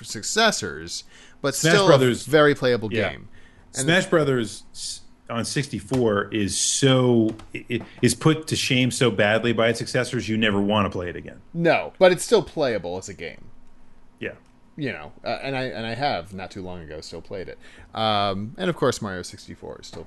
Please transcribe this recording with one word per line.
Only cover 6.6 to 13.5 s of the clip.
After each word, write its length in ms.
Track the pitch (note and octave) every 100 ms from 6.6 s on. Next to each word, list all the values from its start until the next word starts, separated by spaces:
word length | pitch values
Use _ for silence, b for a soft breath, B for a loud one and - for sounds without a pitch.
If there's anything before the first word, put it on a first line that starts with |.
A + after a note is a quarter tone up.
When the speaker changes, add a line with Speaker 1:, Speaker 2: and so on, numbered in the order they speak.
| - - C3+ C3 B2+ A#2+ A2 A2 - A#2
Speaker 2:
i-, 100 | -
i-, 80 | A#2 B B
is 120 | B2 -
put 320 | D#3 D#3 -
to 80 | A#2
shame 360 | - B2+ B2+
so 180 | - B2
badly 420 | G2+ G#2 A2 A#2+
by 160 | A#2 A2+
its 100 | A#2
successors, 500 | A2 B2+ A#2+ B2 G2+
you 80 | A2
never 240 | A2+ G2+
wanna 280 | G2+ G#2+ F#2+
play 200 | F#2 F2
it 60 | D#2
again. 260 | C#2 - -
Speaker 1:
No, 400 | E3+ E3+ A#2+ D#2+ -
but 120 | F#3
it's 120 | F3+
still 200 | - A3+
playable 540 | - E3+ C3+ G#2 E2+ F#2
as 120 | G2
a 40 |
game. 320 | E2+ E2 - -